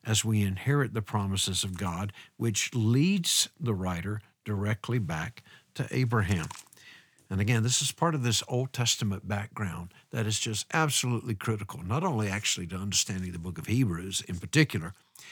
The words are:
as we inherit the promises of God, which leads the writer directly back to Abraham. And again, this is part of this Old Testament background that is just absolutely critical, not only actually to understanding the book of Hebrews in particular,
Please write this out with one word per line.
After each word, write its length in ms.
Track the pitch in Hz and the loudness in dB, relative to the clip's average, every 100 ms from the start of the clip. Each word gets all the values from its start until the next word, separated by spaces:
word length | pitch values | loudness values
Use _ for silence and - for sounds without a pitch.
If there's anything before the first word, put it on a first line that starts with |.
| - | 0
as 180 | 107 | 2
we 180 | 110 107 | 4 2
inherit 520 | 101 95 - 143 127 | 2 0 0 2 2
the 80 | 110 | -2
promises 640 | 104 107 98 95 95 92 101 | -2 -2 0 0 0 -2 -4
of 120 | 90 | -4
God, 360 | 92 85 104 - - - | -4 -2 -6 -8 -18 -4
which 360 | 117 104 - | -2 0 -2
leads 760 | 127 110 120 170 196 170 - - - | 2 4 6 4 4 2 2 0 -2
the 140 | 120 | -2
writer 480 | 98 92 87 92 107 - _ - | 0 0 -2 -4 -6 -8 _ -6
directly 520 | 104 101 110 - 120 | -2 0 -2 -2 -2
back 460 | 98 82 82 - - - _ | 0 -4 -6 -10 -20 -20 _
to 120 | - 139 | -8 -4
Abraham. 540 | - 127 117 90 95 80 - - - - - _ _ _ | 0 2 2 4 2 0 -8 -18 -20 -20 -20 _ _ _
And 120 | 98 | 0
again, 220 | 104 120 | 2 4
this 180 | 113 123 | 4 2
is 100 | 143 | 0
part 240 | - 170 156 | 2 2 2
of 80 | |
this 180 | 120 107 - | 2 0 0
Old 240 | 127 131 | -2 -2
Testament 560 | - 120 - 110 95 92 | -2 0 0 0 -2 -2
background 680 | 101 104 - 101 82 87 - _ | -4 -4 -6 -4 -4 -10 -14 _
that 140 | 117 107 | -2 0
is 140 | 107 | 0
just 260 | - 107 - | -2 -4 -2
absolutely 640 | 165 156 - 127 117 123 107 | 2 2 2 2 0 -2 -4
critical, 480 | - 110 - - | -2 -2 -4 -8
not 220 | 87 123 185 | -2 0 2
only 240 | 123 107 | 0 0
actually 360 | 98 - - 90 | 0 -2 -2 -4
to 100 | 90 | -6
understanding 560 | 98 95 - 95 92 | -2 0 0 -2 -6
the 60 | 87 | -6
book 180 | 85 85 | -8 -8
of 100 | 80 | 0
Hebrews 540 | 110 123 85 92 95 | 2 2 0 -2 -6
in 160 | - 90 | -4 -6
particular, 560 | 87 - 151 98 80 - _ - - | 0 4 4 2 -6 -10 _ -20 -20